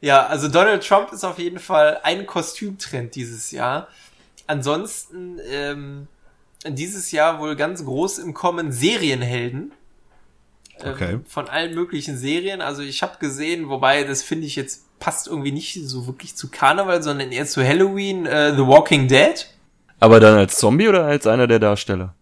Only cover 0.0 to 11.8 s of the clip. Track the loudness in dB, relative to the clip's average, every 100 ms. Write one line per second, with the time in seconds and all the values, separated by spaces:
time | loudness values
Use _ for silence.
0 | 6 4 4 -2 0 4 4 2 2 0
1 | 0 -8 -10 -8 -10 -10 -2 4 4 2
2 | -4 -4 -6 -6 -6 -8 -10 -12 -10 -10
3 | -10 -12 -12 -12 -12 -6 -4 -4 -10 _
4 | -20 _ _ _ -8 -6 -2 -4 -6 -12
5 | -14 -16 -16 -16 -12 -8 -8 -10 -12 -16
6 | -18 _ _ _ _ _ -12 -10 -8 -8
7 | -8 0 0 0 -6 -4 -6 -6 -8 -4
8 | -4 -6 -10 -4 -4 -4 -6 -2 0 0
9 | -2 -2 -4 -6 -6 -8 -12 _ _ _
10 | _ _ _ _ _ _ _ _ -14 -8
11 | -6 -6 -8 -12 -8 -6 -6 -6